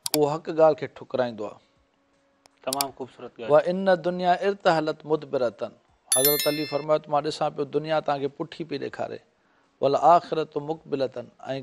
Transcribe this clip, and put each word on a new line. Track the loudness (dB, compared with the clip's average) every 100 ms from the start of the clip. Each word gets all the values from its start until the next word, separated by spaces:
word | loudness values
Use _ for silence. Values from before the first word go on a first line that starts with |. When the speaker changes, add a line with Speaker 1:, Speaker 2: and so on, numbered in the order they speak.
| -2 2
Speaker 1:
اهو | 2
حق | 0 -2
ڳالهه | 4 4
کي | 4 -6
ٺڪرائيندو | -14 -8 -4 -4 -6
آهي. | -12 -12 _ _ _ _ _ _ _ _ _ _
Speaker 2:
تمام | -6 -4 -4
خوبصورت | -6 -14 -14 -18 -8
ڳالهه. | 4
Speaker 1:
وإن | 4 4 0 2
الدنيا | 2 0 -2 0 2 0
ارتحلت | 0 2 2 0 -4 -2
مدبرة، | -4 -2 -2 -2 -4 -12 -12 _ _ -4 2
حضرت | 2 2 0
علي | -2 -2
فرمايو | -4 0 -2
ته | 0
مان | -2
ڏسان | -2 -2 -4 -4
پيو، |
دنيا | -4 -4 -2 -2
توهان | 0 -2
کي | -4
پٺي | -6 -10 -10
پئي | -10 -8
ڏيکاري. | -8 -8 -8 -10 _ _ _ _ _ -2
والآخرة | 0 4 6 6 4 -6 -4 -6
مقبلة، ۽ | -8 -10 -6 -4 -4 -6 -14 -14 -10 -8